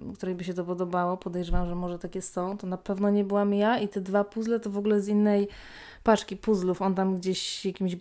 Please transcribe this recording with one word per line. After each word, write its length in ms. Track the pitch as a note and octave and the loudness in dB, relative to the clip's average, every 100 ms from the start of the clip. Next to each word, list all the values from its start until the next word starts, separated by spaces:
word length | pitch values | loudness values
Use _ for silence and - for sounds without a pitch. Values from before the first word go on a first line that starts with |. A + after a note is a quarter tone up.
| - G3 | -12 -8
której 200 | F#3 F3+ | -6 -6
by 80 | |
się 100 | F3 | -6
to 100 | F3+ | -6
podobało, 540 | F3 F3+ F3+ F3 F3 F#3 | -4 -4 -2 0 0 -2
podejrzewam, 500 | F#3 F3 E3+ F3 F3 | -4 -4 2 2 2
że 80 | F3 | -2
może 240 | F3+ F3 | -4 -6
takie 220 | F3 F#3 | -8 -8
są, 360 | - - F3+ G3+ | -6 -4 -6 -6
to 100 | F3+ | -6
na 100 | F3+ | -6
pewno 320 | - G3 G3+ | -4 0 2
nie 140 | G3+ | 2
byłam 300 | G3 G3+ G3+ | 2 2 2
ja 240 | G3+ G#3+ A#3+ | 4 4 2
i 100 | G3+ | 0
te 140 | G3+ | -4
dwa 220 | F#3+ G3+ | 0 0
puzzle 360 | G3+ A3 A3 A#3 | 0 -2 -2 -2
to 100 | A3 | -2
w 80 | G3+ | -2
ogóle 240 | G#3 G#3 | 2 2
z 60 | G3+ | 4
innej 400 | G#3 G#3 G3+ G3+ - - - - - | 4 6 4 2 -4 -18 -18 -20 -2
paczki 340 | - G#3 - F#3+ | 4 4 2 -4
puzzlów. 440 | - G3+ F3+ F3+ | 0 2 2 0
On 140 | F#3+ F#3 | 0 2
tam 220 | F#3+ F#3 | 2 0
gdzieś 480 | F3+ F3+ - - G3 | 0 -2 -2 -4 -4
jakimś 300 | F3+ F#3 F3+ | -2 -2 -2